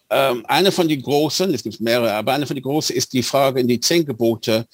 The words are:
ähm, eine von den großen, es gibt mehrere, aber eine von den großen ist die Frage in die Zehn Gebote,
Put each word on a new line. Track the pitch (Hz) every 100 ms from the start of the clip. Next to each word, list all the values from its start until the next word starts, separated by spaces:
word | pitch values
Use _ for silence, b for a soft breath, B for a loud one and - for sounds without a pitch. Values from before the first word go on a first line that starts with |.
| -
ähm, | 120 135 123 -
eine | 139 190
von | - 165
den | 147
großen, | 117 143 151 - 190
es | 135
gibt | 110 104
mehrere, | 113 120 117
aber | 107 107
eine | 135 143
von |
den | 143
großen | 131 151 -
ist | 131 -
die | 127
Frage | - 139 139 131
in | 123
die | 120
Zehn | - 170 147
Gebote, | 117 117 110 - 110 113